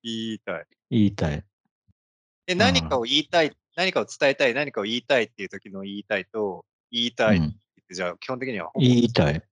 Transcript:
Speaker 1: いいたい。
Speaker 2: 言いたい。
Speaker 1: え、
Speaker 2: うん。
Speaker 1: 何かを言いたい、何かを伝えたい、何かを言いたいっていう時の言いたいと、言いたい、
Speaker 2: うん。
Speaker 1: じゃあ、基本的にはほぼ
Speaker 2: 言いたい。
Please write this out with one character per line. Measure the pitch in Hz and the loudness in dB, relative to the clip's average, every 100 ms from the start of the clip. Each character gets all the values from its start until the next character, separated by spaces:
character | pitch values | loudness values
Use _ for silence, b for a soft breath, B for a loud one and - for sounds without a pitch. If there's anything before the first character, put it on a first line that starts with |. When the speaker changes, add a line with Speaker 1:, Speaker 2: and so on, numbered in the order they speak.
Speaker 1:
い | 117 113 113 | -8 -8 -8
い | 107 | -8
た | - 85 | -8 -10
い。 | - _ _ | -10 _ _
Speaker 2:
言 | 120 101 | 2 2
い | |
た | 101 82 | 2 -4
い。 | 76 - _ _ _ _ _ _ _ _ _ - | -4 -10 _ _ _ _ _ _ _ _ _ -6
Speaker 1:
え、 | |
Speaker 2:
う | 180 | 2
ん。 | |
Speaker 1:
何 | 233 - | 4 2
か | 156 135 | 0 -2
を | |
言 | 117 143 | 0 -2
い | |
た | 156 170 | 2 2
い、 | 156 - _ - | 2 -2 _ -4
何 | 185 | -2
か | 160 | 0
を | 107 | -4
伝 | - 143 | 0 0
え | |
た | 135 135 | 4 2
い、 | |
何 | 120 147 | 2 -4
か | 117 | -4
を | |
言 | 104 | -4
い | 120 | -4
た | _ 135 | _ 0
い | |
っ | 110 | 0
て | _ | _
い | 98 | -12
う | |
時 | 98 - | -12 -14
の | 95 | -12
言 | 98 101 | -10 -12
い | |
た | 101 101 | -4 -4
い | |
と、 | 92 113 104 90 - _ _ | -4 -4 -4 -4 -14 _ _
言 | 120 | -4
い | 117 | -4
た | - 113 | 0 4
い、 | 98 | 4
Speaker 2:
う | |
ん。 | 76 - _ _ _ | 2 -4 _ _ _
Speaker 1:
じ | 90 | -8
ゃ | 90 | -6
あ、 | 85 | -6
基 | - | -10
本 | 127 | -8
的 | 131 | -6
に | 107 | -8
は | 85 | -8
ほ | - | 2
ぼ | |
Speaker 2:
言 | 127 123 | 4 4
い | 117 | 4
た | 120 80 | 2 0
い。 | 76 - | 0 -8